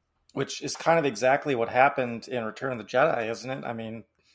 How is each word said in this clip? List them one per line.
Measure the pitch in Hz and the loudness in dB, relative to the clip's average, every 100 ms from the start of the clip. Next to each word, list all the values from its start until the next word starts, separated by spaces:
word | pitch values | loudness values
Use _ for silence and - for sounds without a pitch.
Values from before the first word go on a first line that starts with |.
| _ _ _ | _ _ _
Which | - 139 - | -6 -6 -6
is | 151 - | -8 -2
kind | 156 165 | 2 4
of | |
exactly | 143 107 127 143 151 | 2 2 2 2 2
what | 123 113 | 0 2
happened | 117 139 143 120 117 - | 4 4 4 -2 -4 -6
in | 123 | -4
Return | 110 - 135 | -4 -6 -6
of | 120 | -6
the | |
Jedi, | 101 123 156 120 110 | -2 2 4 2 -2
isn't | 113 123 | -6 -6
it? | 135 | -8
I | - | -6
mean, | 113 113 113 - _ _ | -8 -8 -10 -14 _ _